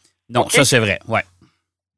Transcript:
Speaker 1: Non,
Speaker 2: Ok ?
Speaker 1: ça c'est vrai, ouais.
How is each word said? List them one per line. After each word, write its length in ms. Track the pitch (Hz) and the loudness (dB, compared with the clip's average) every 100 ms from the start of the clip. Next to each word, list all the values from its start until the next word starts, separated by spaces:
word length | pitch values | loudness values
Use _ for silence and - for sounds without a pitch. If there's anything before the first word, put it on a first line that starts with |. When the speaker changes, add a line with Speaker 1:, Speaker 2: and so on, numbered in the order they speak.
| _ _ - | _ _ -6
Speaker 1:
Non, 120 | 120 | -4
Speaker 2:
Ok ? 100 | - | 0
Speaker 1:
ça 120 | 247 277 | 2 2
c'est 140 | 131 | 2
vrai, 180 | 107 92 - | 0 -4 -4
ouais. 120 | 110 - _ _ _ _ _ _ | -6 -6 _ _ _ _ _ _